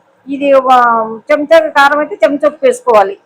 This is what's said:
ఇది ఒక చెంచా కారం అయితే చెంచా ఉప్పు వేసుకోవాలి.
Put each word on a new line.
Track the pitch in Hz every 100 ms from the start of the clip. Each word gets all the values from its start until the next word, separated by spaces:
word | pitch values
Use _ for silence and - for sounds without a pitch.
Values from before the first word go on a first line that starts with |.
| _ _ 262
ఇది | 277 277
ఒక | 269 262 254 240 226 226 226 -
చెంచా | 294 294 330 311
కారం | 294 277 294
అయితే | 294 403
చెంచా | 311 285 302
ఉప్పు | - 262
వేసుకోవాలి. | 247 - 220 196 202